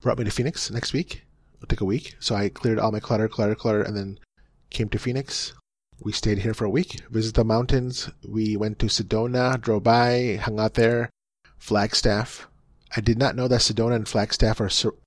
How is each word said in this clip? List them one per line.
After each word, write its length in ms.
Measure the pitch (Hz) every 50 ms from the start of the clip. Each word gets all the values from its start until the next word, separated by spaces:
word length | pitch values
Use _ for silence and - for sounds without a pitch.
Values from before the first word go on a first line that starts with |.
brought 180 | - 123 117 123
me 60 | 113
to 60 | 107
Phoenix 400 | - - 123 151 - - - -
next 220 | 104 117 - -
week. 320 | - 139 185 - - - - _ _ _ _ _ _
It'll 120 | _ - -
take 120 | - -
a 40 | 104
week. 320 | 95 107 147 - - - -
So 160 | - - 110
I 140 | 101 101 98
cleared 300 | - - - 120 113 104
all 120 | 104 110
my 100 | 107 107
clutter, 280 | - - 120 107 110 110
clutter, 260 | - - 107 107 107
clutter, 280 | - - 117 107 104
and 140 | 98 - 104
then 220 | 104 98 98 95 - - _ _ _ _ _ _ _ _ _
came 180 | - - 113 101
to 100 | - 104
Phoenix. 540 | - 127 123 135 - - - - - - - - _ _ _ _ _ _ - -
We 120 | - 104
stayed 260 | - - - 107 104 98
here 160 | 95 113 107
for 100 | - 117
a 60 | 101
week, 320 | 92 - 90 - - - - -
visited 280 | 117 110 110 110 110
the 80 | 127 113
mountains. 640 | 110 110 117 127 - 127 127 123 123 123 - - 143 - - -
We 300 | 98 104 110 110 107 107
went 240 | 101 107 110 104 -
to 60 | 110
Sedona, 760 | 101 - - 101 - - 110 117 123 123 123 127 127 131 120
drove 240 | - 117 110 101 -
by, 560 | 117 117 120 123 123 123 123 123 120 98 101
hung 160 | 101 117 107 107
out 160 | 110 107 -
there. 360 | 120 117 113 120 117 117 - - _ _ _ _ _ _ _ _ -
Flagstaff. 880 | - - 107 104 101 110 - - - 120 101 104 120 - - - - - _ _ _ _ _ _ _ - -
I 40 | 110
did 180 | 101 117 113 113
not 180 | 139 127 95
know 100 | 123 127
that 140 | 123 123 113
Sedona 340 | - - 110 113 113 120 123
and 140 | 113 107 -
Flagstaff 520 | - 107 104 - - - - 110 110 -
are 80 | 107 95
sur-, 280 | - - - 110 - - _